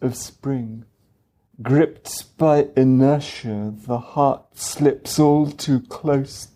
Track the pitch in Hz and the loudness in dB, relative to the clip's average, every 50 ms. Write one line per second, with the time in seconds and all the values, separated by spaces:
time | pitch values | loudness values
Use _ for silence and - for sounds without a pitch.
0 | 127 127 117 - - - - _ - 139 139 127 117 110 113 113 113 _ _ _ | -6 -6 -6 -8 -12 -16 -16 _ -6 -6 -4 -4 -6 -8 -12 -14 -18 _ _ _
1 | _ _ _ _ _ _ _ _ _ _ _ - 110 123 135 151 165 - - - | _ _ _ _ _ _ _ _ _ _ _ -8 -2 2 2 2 2 2 -2 -10
2 | - - - - - _ _ - 160 156 147 147 143 - - 131 131 131 131 127 | -16 -14 -14 -14 -14 _ _ 0 2 4 4 4 2 2 2 2 4 4 4 4
3 | 135 139 147 143 143 - - - - 113 107 104 104 107 107 107 - 123 120 117 | 4 4 2 0 -2 -8 -12 -12 -10 -8 -6 -6 -6 -8 -10 -10 -8 -6 -6 -6
4 | - - - 147 143 135 - - - _ _ - - - - - 147 139 - - | -6 -4 -2 0 2 2 0 -2 -8 _ _ -12 -12 -10 -4 0 2 2 2 0
5 | - - - 156 151 147 147 151 147 147 - - - 151 135 123 - - - - | -6 -4 0 2 4 4 4 4 2 0 -4 -6 -2 -2 -2 -2 -2 -6 -14 -6
6 | - 151 143 135 135 - - - - - _ | -2 0 0 0 -2 -6 -12 -18 -20 -20 _